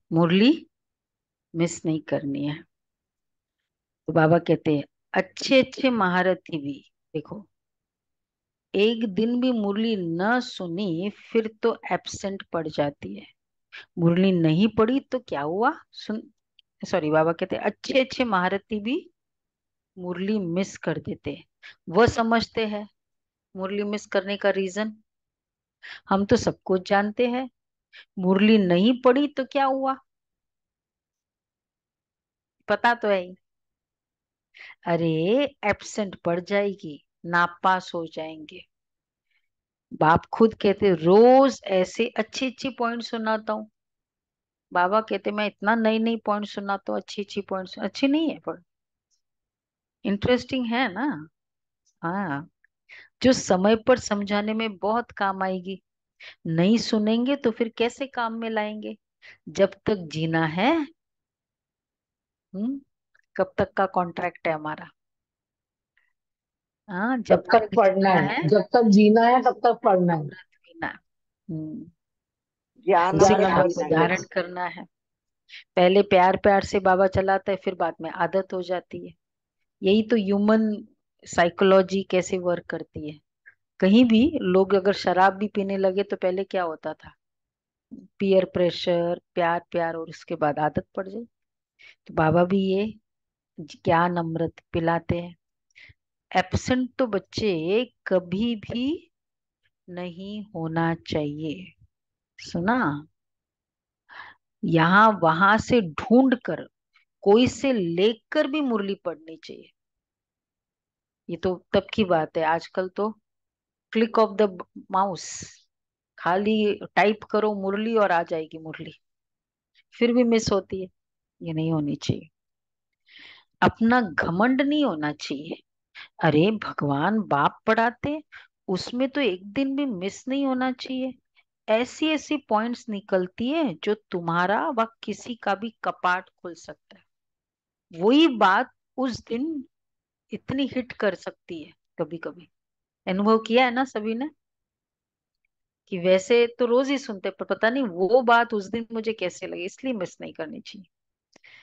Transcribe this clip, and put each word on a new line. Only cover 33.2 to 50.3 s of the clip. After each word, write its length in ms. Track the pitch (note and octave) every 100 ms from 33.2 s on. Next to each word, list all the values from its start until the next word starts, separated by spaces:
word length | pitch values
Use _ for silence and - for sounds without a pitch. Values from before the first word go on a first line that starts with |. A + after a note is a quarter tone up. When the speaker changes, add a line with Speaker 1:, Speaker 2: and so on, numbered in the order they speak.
Speaker 1:
ही। 140 | F3+ F#3 _ _ _ _ _ _ _ _ _ _ _ - - - -
अरे, 580 | E3+ E3 D#3+ E3+ B3 C#4+ _
absent 520 | G#3 G3 - - G3+ -
पड़ 240 | F3 E3+
जाएगी, 640 | F3 G3+ G3+ F#3+ E3 C#3+ _ _ E3+
नापास 640 | F3 F3 F3 F#3+ F#3 - F3
हो 100 | D#3+
जाएंगे। 600 | D#3+ D#3 D#3+ D3+ F3+ - _ _ _ _ _ _ _ _ _ _ _ -
बाप 320 | - D#3+ E3+ -
खुद 280 | - A3+
कहते, 400 | - G#3 G3 G3+
"रोज 680 | E3+ E3 G3+ A#3+ C4 C4+ A3+
ऐसे 440 | - F#3+ F3+ - A3+
अच्छे 440 | - A3 - C4
अच्छे 180 | A3+ C4+
point 320 | A3+ A#3 A#3
सुनाता 520 | A3 A3+ A3 A3 A3
हूँ।" 160 | G#3+ G#3+ _ _ _ _ _ _ _ _ _ _
बाबा 280 | F3+ F3+ G#3+
कहते, 300 | A3 G3+ G#3
"मैं 160 | G#3 G#3
इतना 280 | - G3+ A3+
नई 240 | A3 A3
नई 180 | A3+ A3+
point 280 | - G#3 G#3
सुनाता 480 | - G3+ G3 -
हूँ, 80 | G#3
अच्छी 200 | - -
अच्छी 200 | G3+ G3+
point, 280 | G3 F#3+ F#3+ -
अच्छी 280 | G3+ - C4+
नहीं 220 | D4 D#4+
है 100 | -
पर 240 | - E3+ _ _ _ _ _ _ _ _ _ _ _ _ _ _
Interesting 600 | - G3+ -